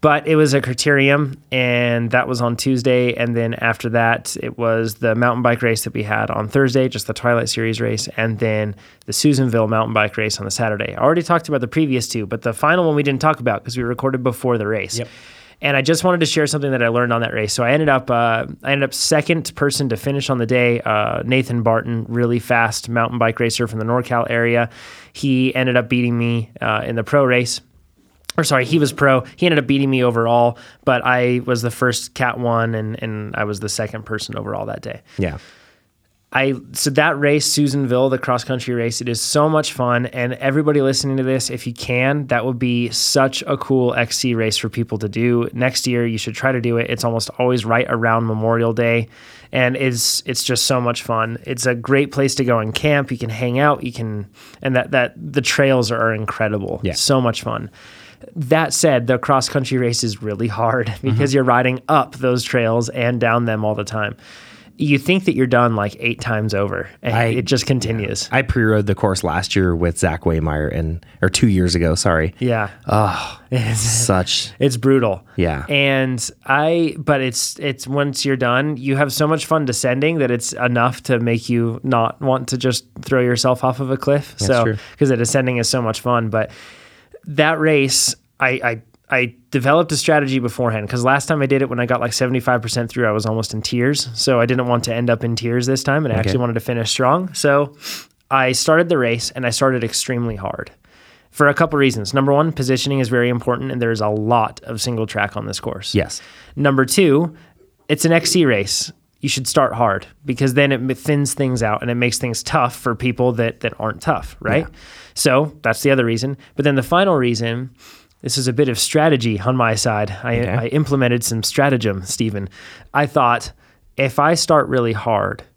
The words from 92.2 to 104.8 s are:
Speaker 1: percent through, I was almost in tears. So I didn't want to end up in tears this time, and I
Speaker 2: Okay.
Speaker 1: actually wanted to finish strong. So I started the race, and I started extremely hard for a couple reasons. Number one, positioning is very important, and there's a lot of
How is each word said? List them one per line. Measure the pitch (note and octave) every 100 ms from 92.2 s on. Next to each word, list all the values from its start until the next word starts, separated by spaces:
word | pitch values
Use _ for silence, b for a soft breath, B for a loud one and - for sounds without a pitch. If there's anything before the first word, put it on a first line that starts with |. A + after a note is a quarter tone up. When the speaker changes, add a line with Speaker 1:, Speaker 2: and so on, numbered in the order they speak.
| B2+ B2+ A#2+ B2
Speaker 1:
percent | A2 B2 A#2
through, | B2 A#2
I |
was | G#2+ G#2+
almost | A2 A2
in | A2
tears. | - A#2+ B2 C#3+ - A2+
So | - B2
I | A#2
didn't | B2+ B2
want | B2 A#2
to | A#2
end | A#2+
up | A#2
in | A#2+ A2+
tears | A#2 A#2+ A#2+
this | C3+
time, | - C#3 D3+
and |
I | A2
Speaker 2:
Okay. |
Speaker 1:
actually | A2 B2+
wanted | B2
to | A#2
finish | - A#2+ A2+
strong. | - C3 D#3 F#3 C#3+
So | D3 C#3 C#3+ B B B B _ _
I | C3+ C3
started | B2+ - D#3+ E3+
the | E3
race, | B2+ B2 -
and | - B2
I |
started | A2+ C3+ B2+
extremely | A2+ - - B2 A#2+ G#2+
hard | F#2+ - - - b b b b b
for | - C#3+
a |
couple | C3+ E3 D3
reasons. | C3+ A2+ G2 C3+
Number | C3+
one, | C#3+ D#3+
positioning | D#3 C3 C3 - C#3
is | B2
very | B2 A#2+
important, | A#2+ A2 A#2+ C3+
and | B2+
there's | A#2 A2+
a | G#2+
lot | G#2+ G#2+ A#2+ A2 -
of | - A#2